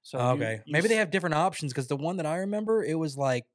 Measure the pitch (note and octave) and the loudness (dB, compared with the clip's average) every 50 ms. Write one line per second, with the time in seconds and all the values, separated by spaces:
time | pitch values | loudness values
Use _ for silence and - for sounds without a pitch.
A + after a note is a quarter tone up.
0 | _ - - C3 B2 B2 B2+ - A#2+ A2 A2+ G#2+ - - D3 D#3 F3+ A3 A#3 A3 | _ -8 -4 0 2 2 2 2 0 -4 -4 -6 -6 0 0 2 4 4 4 2
1 | G#3+ D#3+ C#3+ G3 F3+ E3+ D#3 D3+ E3+ F#3+ D#3+ - D#3 C#3 B2 D3 C3 B2 D3 C3+ | 2 0 0 -2 0 2 2 2 2 2 0 -2 -6 -4 -4 -4 -2 -2 -4 -2
2 | D3+ E3+ G3+ F#3 D#3+ D3+ D#3+ F3+ F#3+ G3 G#3 G#3+ A3 G#3+ A3+ A3 D#3+ D3+ D#3+ D#3+ | -2 -4 -2 -2 -2 -2 -2 -2 -2 -2 -2 -2 0 2 2 2 2 0 0 0
3 | D#3+ D3+ C3+ C#3 C#3 C3+ B2+ B2 A#2+ _ | -2 -2 -2 0 0 2 2 0 -2 _